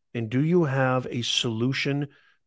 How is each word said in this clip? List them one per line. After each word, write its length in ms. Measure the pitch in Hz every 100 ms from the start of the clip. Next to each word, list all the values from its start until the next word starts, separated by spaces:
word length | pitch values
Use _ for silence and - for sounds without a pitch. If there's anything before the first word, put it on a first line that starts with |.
| _
And 160 | 120 113
do 140 | 123
you 220 | 156 180 160
have 420 | 135 131 131 123
a 120 | 127
solution 880 | 117 - 123 110 123 135 143 143 143 - _ _